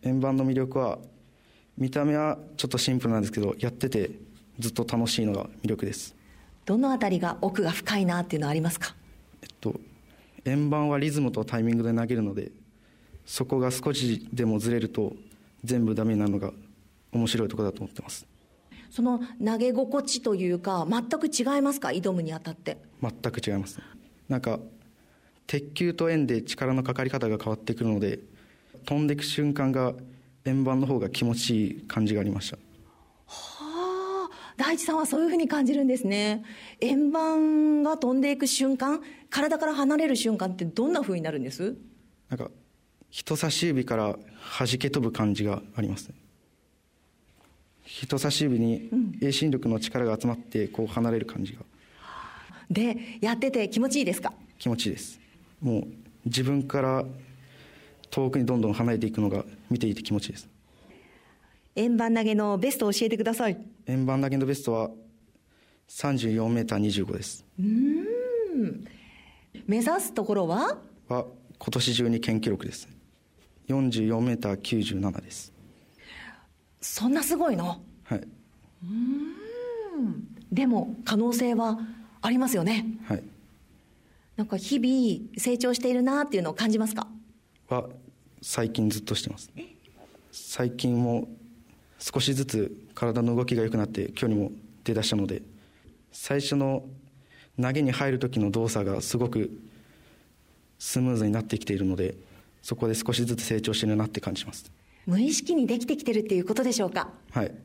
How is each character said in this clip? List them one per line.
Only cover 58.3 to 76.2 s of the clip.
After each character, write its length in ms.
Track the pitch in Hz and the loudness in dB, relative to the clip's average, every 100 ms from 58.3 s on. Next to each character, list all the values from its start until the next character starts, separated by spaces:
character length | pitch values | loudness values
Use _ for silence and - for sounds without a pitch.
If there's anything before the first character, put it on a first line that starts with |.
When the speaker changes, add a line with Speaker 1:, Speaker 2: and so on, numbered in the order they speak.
Speaker 1:
く 80 | 139 | 2
に 60 | |
ど 140 | 117 123 | 2 2
ん 20 | |
ど 80 | 110 | 2
ん 60 | |
離 180 | 104 117 | 2 2
れ 60 | 113 | 2
て 80 | 110 | 0
い 40 | |
く 120 | 110 | 2
の 80 | 101 | 0
が 120 | 101 - - - | 0 -4 -14 -2
見 80 | 123 | 0
て 80 | 113 | 0
い 80 | |
て 80 | 98 | -2
気 100 | - | -2
持 80 | 104 | -2
ち 60 | - | -2
い 20 | |
い 40 | |
で 60 | - | -12
す。 100 | - - _ - - - - - - - _ - _ | -16 -20 _ -20 -20 -20 -20 -20 -20 -20 _ -20 _
Speaker 2:
円 220 | - 233 233 | 0 2 4
盤 180 | 226 | 4
投 100 | 226 | 4
げ 100 | 220 | 4
の 240 | 214 208 202 | 2 2 2
ベ 120 | 247 | 0
ス 60 | 269 | 2
ト 100 | 214 | 0
を 60 | |
教 140 | 202 220 | 2 2
え 20 | |
て 80 | 220 | 2
く 80 | |
だ 80 | 220 | 0
さ 160 | 226 226 | 2 0
い。 100 | 185 - - - | -2 -8 -16 -2
Speaker 1:
円 180 | 131 | 0
盤 160 | 131 135 | 2 2
投 80 | 139 | 2
げ 80 | 135 | 2
の 80 | |
ベ 80 | 135 | 2
ス 120 | 139 | 0
ト 100 | 139 | 0
は 160 | 113 110 - - _ _ _ _ _ _ _ _ | 0 0 -6 -20 _ _ _ _ _ _ _ _
三 300 | - 147 135 | -4 0 0
十 120 | 113 | 2
四 220 | 110 110 | 2 2
メ 80 | 117 | 0
ー 60 | 113 | 0
タ 100 | 104 | 2
ー 20 | |
二 120 | 104 | 2
十 140 | 101 | 2
五 100 | 92 | -2
で 80 | - | -4
す。 240 | - - - - | -6 -12 -16 -4
Speaker 2:
う 40 | |
ー 40 | 196 | 0
ん。 1200 | 226 277 320 392 480 494 480 415 302 208 - - - - - - - _ - - | 4 2 2 0 -2 -2 -2 0 0 -2 -4 -12 -18 -20 -20 -20 -20 _ -14 -2
目 120 | 214 | 0
指 80 | 240 349 | 2 0
す 140 | 381 | -2
と 140 | - 214 | -4 0
こ 80 | |
ろ 120 | 202 170 | 0 2
は？ 300 | 180 349 587 - - - | 0 0 -2 -10 -20 -4
Speaker 1:
は 160 | 123 - - - - | -4 -4 -10 -20 -10
今 120 | - | -4
年 240 | 127 120 | 0 0
中 140 | 117 117 | 2 2
に 100 | 117 | 2
県 220 | 117 110 | 2 0
記 80 | 110 | 0
録 160 | 101 - | -2 -4
で 60 | |
す。 140 | - - - - _ _ _ - - - | -10 -16 -20 -20 _ _ _ -20 -20 -2
四 240 | 135 135 | 2 2
十 160 | 113 110 | 2 2
四 160 | 113 | 2
メ 120 | 123 | 0
ー 20 | 117 | 0
タ 120 | 104 | 0
ー 60 | 98 | -2
九 240 | - 113 | 0 0
十 140 | 101 98 | 0 0
七 240 | 98 - | -2 -4
で 80 | - | -10
す。 240 | - - - - - _ _ - - | -16 -16 -20 -20 -20 _ _ -20 -20